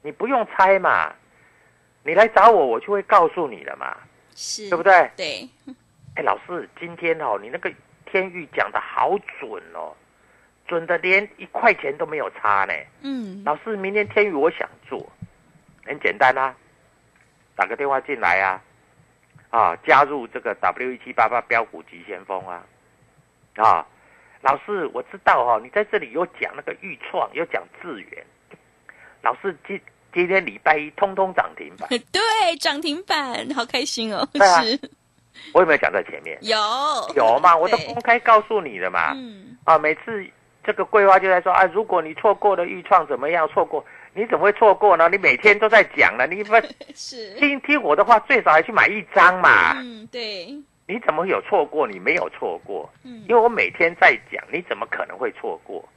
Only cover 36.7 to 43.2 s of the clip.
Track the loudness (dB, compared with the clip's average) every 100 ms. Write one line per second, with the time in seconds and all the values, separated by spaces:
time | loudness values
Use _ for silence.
36.7 | -2 -4 -4 -4 2 4 6 6 6 4
37.7 | 0 -2 -8 0 0 6 4 4 -4 -4
38.7 | -6 -4 -2 -2 -4 -12 -20 -20 -8 2
39.7 | 4 4 -4 -6 -10 -10 _ _ _ -6
40.7 | -4 0 4 6 6 6 0 2 2 2
41.7 | 0 -2 -2 -4 -2 0 2 0 0 -2
42.7 | -6 2 2 2 -4